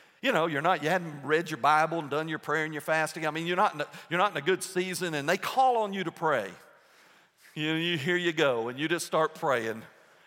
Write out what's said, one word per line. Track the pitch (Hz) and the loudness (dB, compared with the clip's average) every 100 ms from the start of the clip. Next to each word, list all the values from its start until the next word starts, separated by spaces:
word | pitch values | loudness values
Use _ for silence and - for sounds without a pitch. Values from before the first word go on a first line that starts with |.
| - _ | -20 _
You | 254 | 0
know, | 202 170 | 2 2
you're | 143 | 2
not, | 160 175 | 2 2
you | 147 | 2
hadn't | 185 165 143 | 0 -2 -8
read | 131 156 170 | 0 0 0
your | 147 | 0
Bible | 135 151 160 165 | 4 4 4 0
and | 147 | -4
done | 143 160 | -4 -2
your | 156 | -4
prayer | - 151 | -2 -2
and | 156 | -2
your | 151 | -4
fasting. | 151 160 156 175 156 | -2 0 0 -2 -4
I | |
mean, | 156 170 | -2 -2
you're | 180 | 2
not | 208 | 2
in | 151 | 0
a, | 147 - - | -8 -12 -4
you're | 170 | 0
not | 208 | 2
in | 147 | 0
a | |
good | 143 185 | 0 0
season, | - 180 185 170 175 151 | -2 -4 -4 -4 -4 -2
and | 139 | 0
they | 196 | 0
call | - - 262 233 | 0 2 4 4
on | 214 | 0
you | 196 170 | -4 -6
to | |
pray. | - 160 135 98 87 - - _ _ - - _ _ - - | -2 0 0 -2 -10 -20 -20 _ _ -20 -20 _ _ -14 -4
You, | 156 | -2
you, | 160 170 170 | 0 0 -2
here | 139 175 | 0 0
you | 175 | 0
go, | 156 147 120 113 | 4 4 2 -2
and | 127 | -4
you | 156 | -2
just | 165 - | -2 0
start | 165 160 - | 2 2 0
praying, | 160 123 113 110 - - - _ | 0 2 0 -4 -10 -20 -20 _